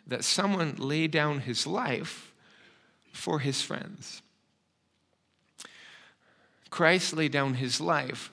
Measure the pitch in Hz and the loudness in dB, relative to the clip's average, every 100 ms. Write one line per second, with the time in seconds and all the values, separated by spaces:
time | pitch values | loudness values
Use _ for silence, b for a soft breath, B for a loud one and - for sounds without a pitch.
0 | B 127 - - 196 190 165 - 135 151 | B -2 0 2 4 2 0 -2 -2 0
1 | 160 156 151 147 123 117 - 202 247 120 | 2 2 2 0 -2 -2 -2 -2 -2 -2
2 | 165 - - - b b b b b b | -4 -10 -16 -20 b b b b b b
3 | b - - 160 139 131 - - - - | b -10 -4 -2 0 -2 -2 -6 -8 -14
4 | - - - _ _ _ _ _ _ _ | -16 -16 -20 _ _ _ _ _ _ _
5 | _ _ _ _ _ - B B B B | _ _ _ _ _ -20 B B B B
6 | B B B B B B B - 165 185 | B B B B B B B 4 6 6
7 | 180 156 156 143 139 127 131 120 160 156 | 4 0 2 2 2 2 0 0 0 0
8 | 131 127 - | 0 -6 -12